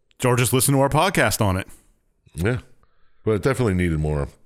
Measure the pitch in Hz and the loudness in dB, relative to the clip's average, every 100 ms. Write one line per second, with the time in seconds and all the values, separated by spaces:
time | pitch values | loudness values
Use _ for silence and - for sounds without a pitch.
0 | _ - 127 123 123 127 - 139 135 143 | _ -4 0 0 2 0 2 2 2 2
1 | 185 175 120 - 104 92 - - _ _ | 0 2 0 0 0 -2 -6 -16 _ _
2 | _ _ _ - 95 123 - - _ _ | _ _ _ -6 -2 -2 -6 -20 _ _
3 | - _ - 104 139 131 120 90 90 78 | -20 _ -2 0 0 0 0 0 0 0
4 | 76 73 69 - | -2 -4 -6 -10